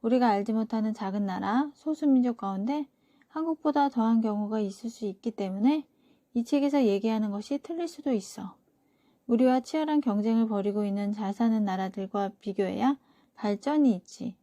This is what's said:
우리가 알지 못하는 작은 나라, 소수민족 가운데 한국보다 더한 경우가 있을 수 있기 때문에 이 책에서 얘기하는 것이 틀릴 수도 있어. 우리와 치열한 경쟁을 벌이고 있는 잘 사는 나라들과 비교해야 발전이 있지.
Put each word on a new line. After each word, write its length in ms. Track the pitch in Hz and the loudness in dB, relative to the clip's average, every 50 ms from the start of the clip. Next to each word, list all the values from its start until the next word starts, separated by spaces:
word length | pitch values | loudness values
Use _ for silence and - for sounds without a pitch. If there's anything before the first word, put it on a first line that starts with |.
우리가 260 | - 226 233 254 247 240 | 0 2 2 4 4 4
알지 240 | 208 202 202 220 | 2 2 0 0
못하는 420 | 220 220 220 220 - 220 214 220 220 | -2 -2 -2 -2 -2 -2 -2 -2 -4
작은 320 | - 214 190 190 208 208 | -4 -6 -6 -4 -2 -2
나라, 460 | 196 180 185 190 196 208 247 285 294 294 | -2 -4 -4 -2 0 0 0 0 -2 -6
소수민족 600 | _ - 311 311 302 - 294 269 262 247 247 233 | _ -6 -6 -4 0 2 4 4 4 4 2 0
가운데 500 | 233 - 196 190 190 196 226 285 302 294 - _ _ _ _ _ _ _ _ | -4 -4 -6 -4 -4 -4 -2 -2 -4 -4 -8 _ _ _ _ _ _ _ _
한국보다 600 | _ 311 320 330 320 311 _ 311 285 294 285 277 | _ -6 -4 -4 -4 -2 _ 0 2 2 2 2
더한 320 | 269 247 226 226 226 226 | 2 2 2 4 4 4
경우가 380 | 220 220 208 208 208 208 220 220 | 2 2 0 -2 -4 -2 -2 -2
있을 300 | 214 196 196 - - 233 | -2 -4 -6 -8 -12 -12
수 160 | 226 - 220 | -10 -6 -8
있기 240 | 208 190 _ - 233 | -8 -8 _ -8 -8
때문에 560 | 220 - 202 190 185 196 208 254 302 311 277 _ _ _ _ _ _ _ _ _ _ | -6 -4 -6 -6 -4 0 2 2 2 2 -2 _ _ _ _ _ _ _ _ _ _
이 100 | 240 233 | -4 -2
책에서 420 | - - 285 277 285 277 285 262 | 0 0 2 2 2 2 4 4
얘기하는 440 | 220 196 196 196 226 220 220 214 214 | 4 2 2 0 0 0 0 -2 -2
것이 300 | 202 202 208 - 285 285 | -4 -6 -6 -6 -6 -6
틀릴 280 | _ - 339 330 349 320 | _ -8 -8 -6 -6 -8
수도 240 | 330 - 302 285 | -8 -6 -4 -2
있어. 440 | 254 214 190 - - - 196 190 - _ _ _ _ _ _ _ _ _ _ _ _ _ _ - | -2 -2 -2 -6 -14 -12 -12 -14 -14 _ _ _ _ _ _ _ _ _ _ _ _ _ _ 0
우리와 320 | 233 226 254 254 254 262 | 2 4 4 4 4 2
치열한 420 | 240 - - 311 311 302 302 294 | 0 -2 -2 -2 0 2 2 2
경쟁을 460 | 285 254 202 208 208 220 226 226 226 220 | 2 2 0 0 2 2 2 2 2 2
벌이고 360 | 214 202 196 208 196 208 208 | 0 0 0 0 -2 0 -2
있는 300 | 202 196 202 202 202 208 | -2 -2 -2 -2 -2 -2
잘 180 | 208 214 196 | -2 -2 -4
사는 320 | 202 - 233 233 226 220 208 | -2 0 2 2 2 2 2
나라들과 680 | 202 185 185 190 190 185 - 190 190 - 208 202 196 196 _ | 0 0 -2 -2 -4 -4 -6 -8 -4 -2 -2 -2 -2 -4 _
비교해야 580 | _ 214 190 196 202 185 190 202 214 254 285 - _ _ _ _ _ _ _ | _ -8 -2 -2 -2 -2 0 0 0 0 0 0 _ _ _ _ _ _ _
발전이 580 | - - 208 208 202 - 277 294 302 294 262 214 | -6 -4 -2 -2 -2 -2 -2 2 4 4 4 4
있지. 420 | 180 - - - - - 240 - _ | 2 -2 -12 -16 -10 -10 -10 -10 _